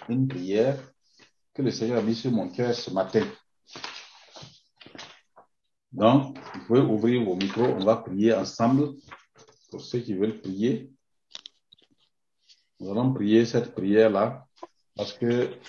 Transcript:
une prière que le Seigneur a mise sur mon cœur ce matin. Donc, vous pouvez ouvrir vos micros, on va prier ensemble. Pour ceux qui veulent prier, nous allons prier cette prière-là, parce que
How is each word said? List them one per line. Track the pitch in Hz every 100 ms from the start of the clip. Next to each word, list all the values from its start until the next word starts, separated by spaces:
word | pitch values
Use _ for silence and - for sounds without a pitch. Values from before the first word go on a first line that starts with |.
| -
une | 127 131
prière | 90 92 104 131 135 - _ _ _ _ _ _
que | -
le | 123
Seigneur | - 113 120
a |
mise | 107 113
sur | 135
mon | 110 90
cœur | - 120
ce | 117 -
matin. | 92 95 110 101 - _ _ _ - - - - - - - - - _ _ - - - - _ _ - _ _ _ _
Donc, | 90 110 139 135 - -
vous | - -
pouvez | 123
ouvrir | 110 107 113 123
vos | 104
micros, | 90 98 110
on | 127 95
va | 101 113
prier | 90 95 110
ensemble. | 104 92 - 117 135 147 - - - _ _ - _ _
Pour | -
ceux | - 123
qui | 113
veulent | 95 110 107
prier, | 98 95 117 - - _ _ _ _ - - _ _ _ _ _ _ _ _ _ _ _ _ -
nous | 95
allons | 104 131
prier | 131 101 110
cette | 117 117 -
prière-là, | - 95 107 110 98 117 - - _ - _ _ 104
parce | 104
que | - 120 120 - -